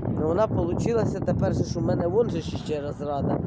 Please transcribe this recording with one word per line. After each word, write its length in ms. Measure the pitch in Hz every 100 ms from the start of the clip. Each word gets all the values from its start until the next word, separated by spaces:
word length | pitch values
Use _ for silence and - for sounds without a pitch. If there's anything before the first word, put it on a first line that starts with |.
| - -
Ну, 60 | 156
вона 200 | 180 214
получилася 760 | 190 175 180 226 226 202 190
тепер 340 | 175 165 190
же, 100 | -
що 160 | - 170
в 20 |
мене 240 | 170 180 170
вон 240 | 208 226
же 100 | 170
ще 400 | 147 - - 151
розрада 580 | 143 127 147 143 139 -